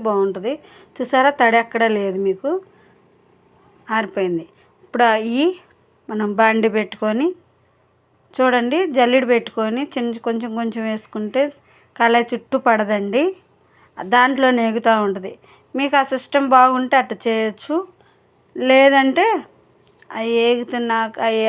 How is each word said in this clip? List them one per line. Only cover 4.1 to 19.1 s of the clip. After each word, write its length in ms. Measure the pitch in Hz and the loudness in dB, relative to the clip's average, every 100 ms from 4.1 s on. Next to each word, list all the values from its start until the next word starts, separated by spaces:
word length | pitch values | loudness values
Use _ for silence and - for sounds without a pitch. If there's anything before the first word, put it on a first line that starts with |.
| - 185 170 165 _ _ _ | -2 -2 -4 -8 _ _ _
ఇప్పుడు 220 | _ 233 240 | _ 0 2
ఆ 40 | 220 220 240 | 2 0 0
ఈ 60 | 330 359 _ _ _ _ - | 0 -2 _ _ _ _ -10
మనం 180 | 214 208 208 | -6 -2 2
బాండి 300 | 220 220 220 208 | 2 2 0 0
పెట్టుకొని 520 | 208 - 214 220 320 359 _ _ _ _ _ _ _ _ _ - | -4 -4 -4 -2 -2 -4 _ _ _ _ _ _ _ _ _ 0
చూడండి, 440 | 254 247 240 302 370 262 | 2 2 0 0 0 2
జల్లెడ 280 | 240 254 247 | 2 2 2
పెట్టుకొని 500 | 240 226 - 220 233 285 262 | 0 -2 -4 -4 -4 -6 -6
చిన్న, 180 | 240 226 233 | -6 -6 -6
కొంచెం 240 | 226 233 220 | -6 -6 -6
కొంచెం 240 | 233 220 220 | -6 -6 -6
వేసుకుంటే 520 | 214 - 214 214 254 285 - _ _ _ - | -6 -8 -10 -4 -2 -2 -4 _ _ _ -2
కళాయి 280 | 233 233 233 | 2 2 0
చుట్టూ 260 | 240 - 262 247 | -6 -4 -2 2
పడదండి, 580 | 220 208 208 202 220 339 370 _ _ _ _ _ - 185 240 | 0 0 -2 -2 -2 -2 -4 _ _ _ _ _ -14 0 2
దాంట్లో 360 | 254 262 262 247 | 2 2 2 2
నేగుతూ 320 | 226 220 233 220 208 | 0 0 0 2 0
ఉంటుంది. 260 | 196 190 - _ _ _ 254 | -4 -8 -14 _ _ _ -6
మీకు 160 | 269 285 | 0 0
ఆ 20 | 262 | 0
సిస్టమ్ 340 | 254 - 285 269 262 | -4 -2 -2 4 6
బాగుంటే 380 | 254 254 254 269 | 6 2 0 0
అట్ట 120 | 220 208 233 | 0 -4 -4
చేయొచ్చు, 480 | 220 220 214 - 311 370 _ _ _ _ _ _ - 254 | -2 -2 -6 -6 -4 -6 _ _ _ _ _ _ -6 2
లేదంటే 540 | 262 277 277 269 | 6 6 4 2